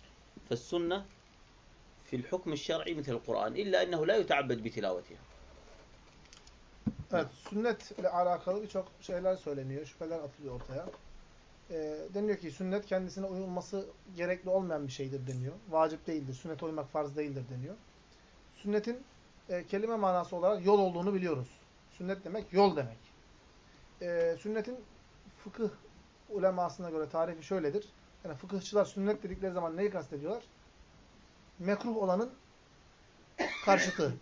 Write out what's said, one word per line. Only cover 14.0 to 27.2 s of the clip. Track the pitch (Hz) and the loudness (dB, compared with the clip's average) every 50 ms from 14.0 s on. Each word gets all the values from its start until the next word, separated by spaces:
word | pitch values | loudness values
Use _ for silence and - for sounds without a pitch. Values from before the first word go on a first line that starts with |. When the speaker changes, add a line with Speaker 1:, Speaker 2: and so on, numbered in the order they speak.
| - 202 185 | -20 -16 -6
Speaker 2:
gerekli | 170 175 180 185 180 180 185 | -4 -2 -2 -2 -2 0 2
olmayan | 185 190 185 175 160 147 143 | 2 2 4 2 0 -2 -2
bir | 131 | -4
şeydir | 131 - 135 135 139 135 127 | -4 -6 -6 -4 -4 -6 -6
deniyor. | 135 131 127 127 139 170 202 - 190 | -4 -4 -4 -4 -6 -6 -10 -8 0
Vacip | 160 160 160 156 160 156 - | 4 4 4 4 2 -4 -6
değildir, | 185 160 151 139 131 127 | -4 -4 -4 -4 -6 -8
sünnete | - - 165 151 135 170 | -8 -8 -8 -6 -4 -4
uymak | 160 160 151 139 131 | -4 -4 -4 -6 -2
farz | - 156 147 143 139 | -2 -2 -2 -2 -2
değildir | 151 151 147 135 135 123 120 | -4 -4 -4 -4 -6 -8 -8
deniyor. | 131 123 127 160 208 233 - - - - - - - - - - - - - - - | -8 -8 -8 -8 -10 -14 -16 -20 -20 -20 -20 -20 -20 -20 -20 -20 -20 -20 -20 -20 -20
Sünnetin, | - - 202 208 214 208 233 240 254 277 - - - - - - - - - | -8 -4 0 0 0 0 0 -6 -6 -10 -18 -20 -20 -20 -20 -20 -18 -8 -4
e, | 180 175 170 | -4 -4 -2
kelime | - 202 196 220 226 226 | -2 -2 0 0 0 2
manası | 220 196 185 180 180 165 - 185 | 2 4 4 4 4 2 0 -2
olarak | 175 175 196 214 185 175 | 2 4 4 4 6 6
yol | 196 208 202 | 8 8 8
olduğunu | 196 185 170 170 180 202 202 | 8 6 4 2 0 2 2
biliyoruz. | 190 180 170 147 131 123 - - - - - - - - - | 2 2 2 0 0 -2 -6 -10 -20 -20 -20 -20 -20 -20 -20
Sünnet | - - 180 185 196 185 - | -12 -8 -4 -4 -4 -4 -4
demek, | 165 190 220 - - | -6 -6 -6 -6 0
yol | 175 190 202 190 160 | 6 6 8 8 6
demek. | 147 131 113 113 - - - - - - - - - - - - - - - - - - - - - | 2 -2 -4 -6 -12 -18 -20 -20 -20 -20 -20 -20 -20 -20 -20 -20 -20 -20 -20 -20 -20 -20 -20 -14 -8
Ee, | 180 175 175 170 170 165 165 - | -4 -2 2 4 4 4 2 0
sünnetin | - 208 220 220 214 247 254 247 - - - - - - - - - - - - - | -2 -2 -2 -2 -2 -4 -6 -10 -12 -18 -20 -20 -20 -20 -20 -20 -20 -20 -20 -16 -16
fıkıh | 202 - - 220 208 - - - - - - - - - - - - | -12 -4 -2 -2 -2 -2 -6 -20 -20 -20 -20 -20 -20 -20 -20 -14 -6
ulemasına | 208 196 185 190 185 180 175 165 - - 180 170 | -2 4 4 4 4 4 0 0 -2 -4 -6 -4
göre | 160 160 151 139 | -2 -2 -2 0
tarifi | - 165 | 2 0